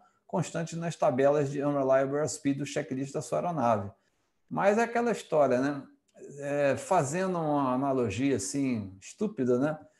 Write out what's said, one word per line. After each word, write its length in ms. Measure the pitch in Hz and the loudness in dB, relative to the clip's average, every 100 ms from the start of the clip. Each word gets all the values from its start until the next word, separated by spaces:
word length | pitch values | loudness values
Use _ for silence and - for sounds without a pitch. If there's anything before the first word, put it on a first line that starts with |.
| _ _ - | _ _ -6
constantes 500 | - - 165 160 165 | -4 -4 -6 -8 -6
nas 180 | 170 - | -6 0
tabelas 520 | 165 131 139 147 139 | 2 4 4 4 0
de 140 | 143 | -2
Unreliable 540 | 143 143 131 131 139 143 | -2 0 2 2 2 -2
Airspeed 400 | 151 - 143 139 | -4 -2 -2 -2
do 80 | 143 | -4
checklist 480 | 151 143 131 139 | -6 -4 -6 -6
da 80 | 151 | -6
sua 160 | - 151 | -4 -4
aeronave. 520 | 170 160 120 107 98 - _ _ _ _ - | -2 0 2 0 -2 -12 _ _ _ _ -8
Mas 280 | 151 190 208 | 0 2 2
é 60 | |
aquela 280 | 233 233 240 | 0 0 -2
história, 500 | 202 - 156 139 123 | -2 0 2 4 4
né? 220 | 139 139 - _ _ - - 143 | 0 -4 -10 _ _ -20 -18 -10
É, 360 | 143 143 143 135 | -4 2 2 2
fazendo 640 | - 185 135 170 190 180 | 2 2 2 0 -2 0
uma 360 | 156 143 135 | 0 2 2
analogia 640 | 127 139 131 117 98 139 135 | 0 0 2 0 0 0 0
assim, 600 | 139 147 135 117 95 95 | -2 -2 -2 -2 -6 -12
estúpida, 580 | - - 214 170 127 123 | -14 -6 -4 0 2 2
né? 200 | 147 151 - | 2 -2 -12